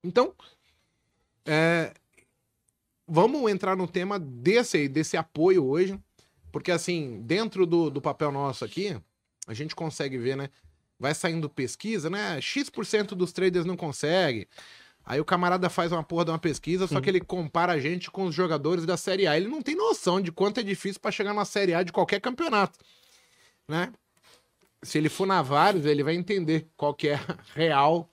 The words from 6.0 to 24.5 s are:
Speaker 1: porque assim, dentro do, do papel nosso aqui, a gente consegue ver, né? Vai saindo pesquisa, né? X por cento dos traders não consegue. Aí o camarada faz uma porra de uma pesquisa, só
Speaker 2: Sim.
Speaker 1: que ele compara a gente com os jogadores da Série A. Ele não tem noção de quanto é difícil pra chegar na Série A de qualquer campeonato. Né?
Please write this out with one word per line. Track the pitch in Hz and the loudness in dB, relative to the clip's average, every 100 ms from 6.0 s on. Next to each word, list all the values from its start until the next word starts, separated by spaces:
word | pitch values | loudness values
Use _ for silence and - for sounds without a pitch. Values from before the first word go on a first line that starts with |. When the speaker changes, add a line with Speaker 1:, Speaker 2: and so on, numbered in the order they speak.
| - _ _ _ - | -14 _ _ _ -12
Speaker 1:
porque | 151 139 | -8 -2
assim, | 170 170 175 143 110 | -2 0 -4 -4 -10
dentro | 117 175 220 185 180 | -2 0 0 0 2
do, | 170 160 | 4 2
do | 139 | 0
papel | 151 135 151 | -4 -2 -2
nosso | 139 139 123 113 | 0 -4 -4 -8
aqui, | 151 202 127 - _ _ _ - | -6 -6 -6 -12 _ _ _ -12
a | |
gente | 113 156 - | -10 -8 -6
consegue | 160 - 139 131 | -8 -4 -6 -2
ver, | 120 135 | -4 -4
né? | 139 _ _ _ _ _ | -6 _ _ _ _ _
Vai | 131 151 | -2 -2
saindo | 180 165 151 | -2 -2 -4
pesquisa, | - 127 - 208 220 151 | -4 -6 -6 -4 -4 -4
né? | 196 208 156 | -4 -4 -4
X | - 277 277 | -4 -4 -6
por | - 208 | -6 -2
cento | 220 208 190 | 0 0 -2
dos | 175 | -4
traders | - 185 180 170 | 0 0 2 -2
não | 180 | -4
consegue. | 165 135 147 180 170 117 90 - - - - _ | -6 -4 0 2 2 0 -8 -18 -20 -20 -20 _
Aí | - 135 | -6 -4
o | 156 | 0
camarada | 180 180 180 175 | 2 2 2 0
faz | 175 170 | 0 -2
uma | 170 | -2
porra | 156 170 165 | -2 -2 0
de | |
uma | 160 | 0
pesquisa, | 165 135 - 180 185 | -2 -4 -2 -2 0
só | - | 0
Speaker 2:
Sim. | |
Speaker 1:
que | 165 | 2
ele | 185 | 0
compara | 180 185 156 175 180 | -2 -6 -2 0 2
a | 165 | 0
gente | 139 180 - | -2 -4 -8
com | - 190 | -4 -4
os | 151 | 0
jogadores | 185 156 143 180 165 | 0 0 0 0 0
da | 175 | -2
Série | - 190 185 | -2 0 2
A. | 151 | 2
Ele | 202 | 0
não | 302 | -4
tem | 262 330 | -4 -2
noção | 440 415 185 180 | 0 0 2 0
de | 180 | -2
quanto | 165 196 214 | 0 0 0
é | |
difícil | 202 190 196 190 | -4 -4 -6 -6
pra | - | -6
chegar | 190 202 | -2 -2
na | 208 | -2
Série | 196 208 196 | -2 0 2
A | 165 | 2
de | 180 | 0
qualquer | 185 180 202 | 0 0 0
campeonato. | 254 254 339 214 196 _ _ _ _ _ _ _ _ _ - | -2 -4 0 2 2 _ _ _ _ _ _ _ _ _ -6
Né? | 156 180 233 _ _ _ _ _ | -4 -4 -8 _ _ _ _ _